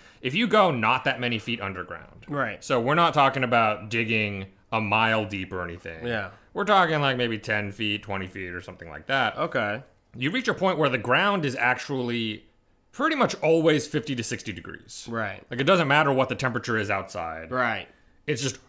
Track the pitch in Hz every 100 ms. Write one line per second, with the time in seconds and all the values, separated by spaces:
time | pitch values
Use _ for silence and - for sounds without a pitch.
0 | - - 127 160 233 214 185 131 110 127
1 | 143 123 123 113 - 117 98 92 85 82
2 | 71 - - 143 120 98 - 131 117 156
3 | 170 147 135 135 123 120 110 104 107 113
4 | 110 110 104 98 98 - _ 110 107 107
5 | 113 110 104 101 92 92 87 85 87 82
6 | 120 113 95 - _ 180 196 202 170 156
7 | 139 127 120 110 - 107 101 101 107 101
8 | - 98 92 98 90 90 92 87 82 76
9 | 80 135 113 113 160 139 104 110 - _
10 | _ 113 131 240 247 170 190 160 147 127
11 | 107 135 196 202 143 120 123 127 - 135
12 | 123 117 113 107 - _ _ _ _ -
13 | 302 302 220 - 156 165 160 151 - 151
14 | 147 123 113 117 - 82 87 - - -
15 | - 117 104 98 - 123 139 190 147 147
16 | 147 131 131 113 131 120 117 110 101 98
17 | 92 90 82 80 82 127 120 104 - _
18 | _ _ - 131 135 -